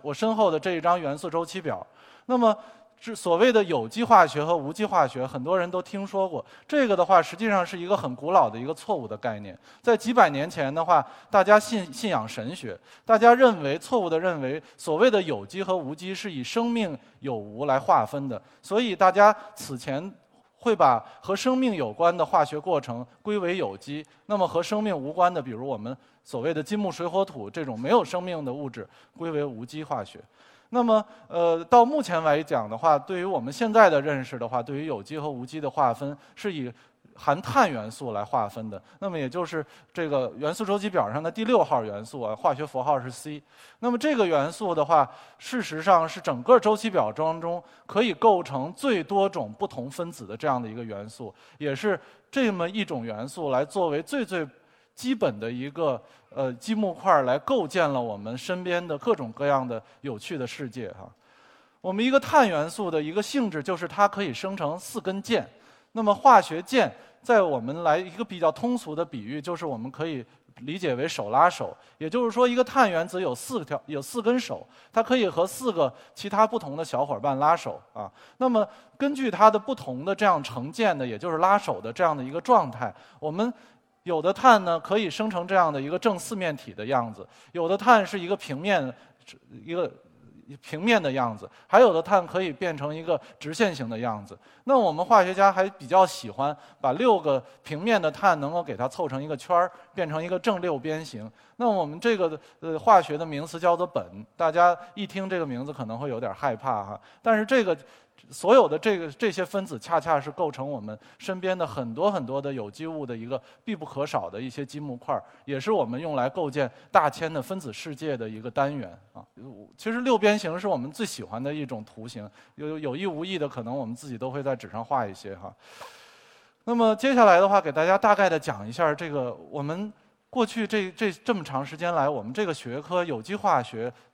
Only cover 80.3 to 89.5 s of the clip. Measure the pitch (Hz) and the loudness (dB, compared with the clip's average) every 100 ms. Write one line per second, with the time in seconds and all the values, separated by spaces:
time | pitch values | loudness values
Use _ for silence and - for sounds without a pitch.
80.3 | 160 131 123 139 233 214 147 127 107 - | 2 -2 -8 -8 -2 0 0 -4 -6 -4
81.3 | 160 185 202 254 185 113 147 170 143 127 | 0 4 2 0 -6 -6 0 0 0 -6
82.3 | 160 254 226 139 113 110 - _ - 151 | -4 4 4 4 -6 -10 -10 _ -10 -8
83.3 | 170 240 - _ _ _ _ 180 160 175 | -4 -4 -6 _ _ _ _ -4 -2 0
84.3 | 190 254 214 180 165 - 208 185 - 220 | 6 8 8 6 -2 0 -2 -2 -4 -4
85.3 | 180 175 190 165 143 143 180 226 180 - | -4 0 2 2 0 -4 -2 -2 -2 -6
86.3 | 208 170 143 117 101 110 135 113 104 - | -6 -4 -6 -12 -10 -2 -2 -2 -10 -18
87.3 | _ _ 175 165 202 208 226 190 202 170 | _ _ -6 -2 0 6 6 4 -6 -4
88.3 | 196 - 135 196 180 131 - _ _ - | -6 -6 -6 0 0 0 -8 _ _ -20
89.3 | - _ | -20 _